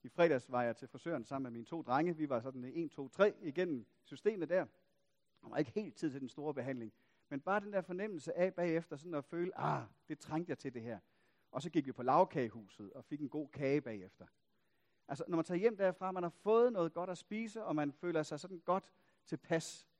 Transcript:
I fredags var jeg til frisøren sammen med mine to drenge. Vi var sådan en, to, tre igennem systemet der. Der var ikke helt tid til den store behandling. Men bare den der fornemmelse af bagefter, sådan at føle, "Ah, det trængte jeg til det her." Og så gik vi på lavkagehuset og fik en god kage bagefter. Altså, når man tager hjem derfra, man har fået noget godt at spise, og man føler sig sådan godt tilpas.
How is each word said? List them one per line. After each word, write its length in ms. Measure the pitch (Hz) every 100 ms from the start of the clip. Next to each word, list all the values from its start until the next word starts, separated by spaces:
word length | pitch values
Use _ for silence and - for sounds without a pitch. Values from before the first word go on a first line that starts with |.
I 60 | 123
fredags 420 | - 165 135 -
var 120 | 123
jeg 140 | 120 113
til 120 | 131
frisøren 360 | 131 170 165
sammen 180 | 113 139
med 160 | 131 117
mine 80 | 113
to 160 | 165
drenge. 340 | 131 131 175 160
Vi 120 | 147
var 120 | 123
sådan 240 | 131 131
en, 240 | 127 170 156
to, 200 | - 135
tre 260 | - 202 -
igennem 460 | 180 147 185 131 - _
systemet 460 | _ 139 208 214 147
der. 180 | 180 135 _ _ _ _ _ _ _
Der 60 | 113
var 80 | 127
ikke 140 | 147
helt 260 | 214 196 -
tid 140 | 160
til 100 | 135
den 80 | 127
store 260 | - 151
behandling. 380 | 139 127 127 110 _ _ _ _
Men 120 | 143
bare 200 | - 208
den 120 | 202
der 80 | 202
fornemmelse 540 | 175 180 214 170 165
af 200 | 165 185
bagefter, 420 | 180 175 165 165 143
sådan 180 | 170
at 100 | 151
føle, 340 | - 170 180 -
"Ah, 300 | 147 139 113 _ _
det 100 | 151
trængte 320 | - 160 175
jeg 80 | 135
til 160 | 139
det 80 | 120
her." 180 | 113 107 _ _ _ _ _
Og 120 | -
så 80 | 170
gik 160 | 170 135
vi 60 |
på 100 | 120
lavkagehuset 920 | 123 147 180 160 117 117 98 - 101
og 120 | 127
fik 160 | - 147
en 80 | 143
god 200 | 151 143
kage 320 | 131 135 143
bagefter. 460 | 131 107 92 _ 85 _ _ _ _ _ _ _ -
Altså, 160 | 135 -
når 80 | 170
man 80 |
tager 140 | 160 175
hjem 180 | 220 202
derfra, 360 | 190 175 185
man 100 | 185
har 80 | 175
fået 420 | - 202 226 240
noget 200 | 208 165
godt 180 | 165 185
at 80 | 175
spise, 460 | - 214 226 220
og 120 | - 151
man 160 | 147
føler 300 | 139 175 160
sig 180 | 151 147
sådan 200 | 180 180
godt 320 | - 190 - _ _ _
tilpas. 640 | - 151 - 165 - - -